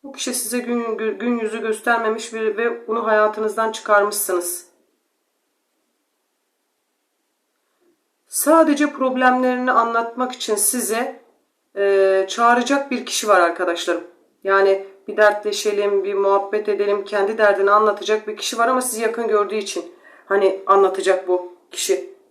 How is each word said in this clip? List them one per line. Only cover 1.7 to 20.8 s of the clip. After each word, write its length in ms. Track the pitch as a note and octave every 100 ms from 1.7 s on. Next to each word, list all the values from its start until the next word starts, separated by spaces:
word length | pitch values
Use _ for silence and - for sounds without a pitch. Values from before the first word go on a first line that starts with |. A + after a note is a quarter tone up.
| G#3+ - A#3 A3+ A3+ -
ve, 240 | A3+ A3 G#3
ve 300 | A#3 A#3 -
bunu 180 | A3+ A3
hayatınızdan 680 | G#3+ G#3+ G#3+ G#3+ G#3+ A3+
çıkarmışsınız. 960 | A3+ - G#3 G#3 G#3 - F3+ F3 - - _ _ _ _ _ _ _ _ _ _ _ _ _ _ _ _ _ _ _ _ _ _ _ _ _ _ _ _ _ _ _ _ _ _ _ _
Sadece 680 | - C#4 D#4+ D#4 C#4+ D4
problemlerini 760 | - C4 B3+ B3+ B3+ B3+ B3 B3+
anlatmak 600 | B3+ A3+ A#3 A#3 A#3 B3
için 240 | - - G#3
size, 680 | - B3+ G3 A3+ C4 B3+ _ _ _ _ _ G3
e, 500 | G3+ G3 G3 F#3+ F#3+
çağıracak 640 | A3+ A#3 A#3+ B3 C#4 C#4
bir 140 | B3 -
kişi 220 | - G#3+
var 120 | F#3+
arkadaşlarım. 640 | E3+ E3+ F3 E3+ - E3+ - _ _ _
Yani 420 | F#3+ G3 G3 G3 - - -
bir 100 | G3+
dertleşelim, 880 | G#3 G#3 G#3 G3+ G#3+ G3+ G3+ G3
bir 100 | F#3+
muhabbet 560 | G3 G3 G3 G3 G#3+ G#3+
edelim, 360 | G3 G3+ G3+ G3
kendi 320 | G#3 G3 A3
derdini 340 | G#3 F#3+ G3
anlatacak 560 | G#3 G#3+ G3+ F3+ G#3+ G#3+
bir 100 | G#3+
kişi 200 | - A#3+
var 100 | A#3
ama 140 | B3+
sizi 200 | B3 G#3+
yakın 260 | A3+ A#3 A3
gördüğü 280 | G#3+ G3+ G#3+
için 380 | G3+ - - - - - _
hani 380 | G3 F#3+ F#3+ -
anlatacak 640 | G3